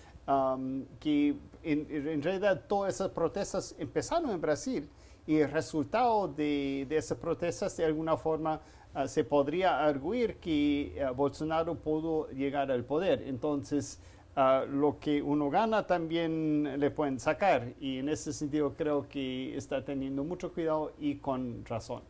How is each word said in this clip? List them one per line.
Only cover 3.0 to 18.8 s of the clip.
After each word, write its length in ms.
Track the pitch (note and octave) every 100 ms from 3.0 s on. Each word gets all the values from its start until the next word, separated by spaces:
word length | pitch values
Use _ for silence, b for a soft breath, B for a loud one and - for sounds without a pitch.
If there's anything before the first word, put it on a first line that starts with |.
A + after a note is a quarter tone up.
| F#3
protestas 640 | - E3 G3 F#3+ F#3+ - -
empezaron 500 | D3 D#3 - E4 D4+
en 100 | F#3
Brasil 480 | E3 G3 B3+ A3 D3 B B B -
y 120 | D#3
el 120 | D3
resultado 800 | D#3 - D#3+ C#3 G#3+ B3 G#3+ F#3
de, 580 | D3 D3+ C#3+ C#3 C#3 C3+
de 100 | D#3
esas 200 | - E3
protestas 580 | E3 D#3 F3 E3 G3 -
de 80 | D#3+
alguna 300 | D#3 D#3+ D#3
forma, 440 | D#3+ D#3 D#3+ D3+ B B B
ah, 140 | D#3 C3+
se 160 | -
podría 600 | D3 D3 C#3 E3+ F#3 C#3
arguir 540 | D3+ C#3 D3 B3 A3+ -
que, 640 | F3+ D3+ D3 C#3+ C#3 -
ah, 60 | C#3
Bolsonaro 640 | B2+ C#3+ - D#3 D#3+ E3
pudo 560 | D3+ D#3 D#3 E3 D#3 -
llegar 420 | C3 C#3 C#3+ C3+
al 120 | B2+
poder. 400 | A#2+ D3 F#3 B2+
Entonces, 760 | C3 C3 D3+ C#3+ - D3 A#2+ - B B B -
ah, 300 | C3 C3+ A#2
lo 320 | C#3 D3 -
que 220 | D#3 D3
uno 300 | C#3 D3+ C#3+
gana 340 | E3+ A3 G#3+ -
también 920 | F3 E3 E3 E3 D#3+ D#3 D3+ D3 C#3
le 100 | C#3+
pueden 300 | - C#3+ C3
sacar, 540 | - D#3 G3+ C#3 A#2+ -
y 200 | C#3 C3
en 100 | C#3
ese 240 | D3+ D#3+
sentido 400 | C3 D3+ D3+ C#3+
creo 320 | A#2